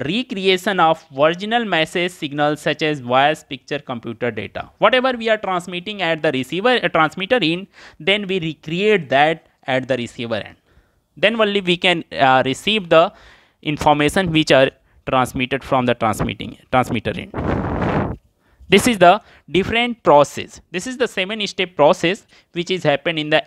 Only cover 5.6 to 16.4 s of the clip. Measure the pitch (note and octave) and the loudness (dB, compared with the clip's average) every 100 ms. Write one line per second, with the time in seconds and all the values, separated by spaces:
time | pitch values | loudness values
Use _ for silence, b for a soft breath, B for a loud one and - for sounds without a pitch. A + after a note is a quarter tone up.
5.6 | F3+ F3 G3 G#3 E3 D#3+ D#3+ C3 B2 E3+ | -6 -10 -10 -4 -4 -2 -2 -2 -4 -2
6.6 | A#3+ A#3+ E3+ E3 D#3 - F#3+ B3+ D#3+ F3 | 0 0 0 2 2 0 -2 0 0 -2
7.6 | G3 B B - D#3 G#3 F#3+ F#3+ D#3+ D3 | -8 B B -4 0 0 0 -4 -4 -8
8.6 | D#3 E3+ G#3+ G3+ B2+ C3+ D3+ E3 _ _ | -8 -2 2 0 2 2 4 0 _ _
9.6 | - C3 B2 B2 A#2 - A#2 G#2+ - - | -4 -2 -2 -4 -4 -8 -6 -6 -8 -18
10.6 | _ _ _ _ _ C#3+ G3 A3+ G#3 G3+ | _ _ _ _ _ -2 0 2 0 0
11.6 | F3+ F3 F#3 E3+ - D#2+ C3 C3 C3 C3 | 0 0 0 0 -4 -2 2 2 2 -2
12.6 | G3+ G#3+ E3+ D#3+ F#3+ b b b b b | -2 -4 2 4 4 b b b b b
13.6 | D#3 D3 D3+ D3 D3 G3 F3+ D#3 D3+ C3+ | -8 0 2 2 2 0 0 0 4 4
14.6 | C3+ - _ _ - C3 B2 C3+ B2+ C3+ | 4 0 _ _ -4 -2 -2 -4 -4 -4
15.6 | - C3 B2 A#2+ A2+ - - G#2 | -2 0 0 0 -2 -2 -4 -6